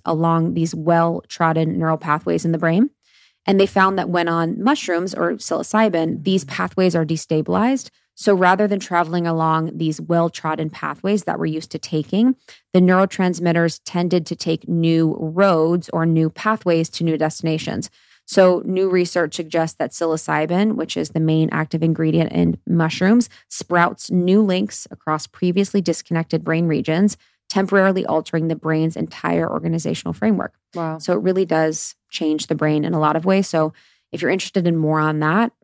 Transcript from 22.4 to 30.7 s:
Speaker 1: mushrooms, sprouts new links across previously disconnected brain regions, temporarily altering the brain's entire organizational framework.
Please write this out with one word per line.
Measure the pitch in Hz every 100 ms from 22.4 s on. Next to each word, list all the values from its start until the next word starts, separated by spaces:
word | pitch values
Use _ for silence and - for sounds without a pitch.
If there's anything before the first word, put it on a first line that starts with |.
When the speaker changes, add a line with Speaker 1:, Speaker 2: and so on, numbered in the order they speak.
| 170 165 -
Speaker 1:
mushrooms, | 170 160 - 185 240 233 - _
sprouts | - - 175 170 - -
new | 180 175 202
links | 208 180 208 - -
across | - - 156 -
previously | - 180 180 196 202
disconnected | 175 160 - 165 165 160
brain | 165 160 170
regions, | 147 - 160 202 - _ _ _
temporarily | 208 196 196 190 185
altering | - 160 156 165 160
the | 160
brain's | 160 156 160 165
entire | 165 - 170 170 165
organizational | - 165 165 165 165 170
framework. | 160 220 202 - - _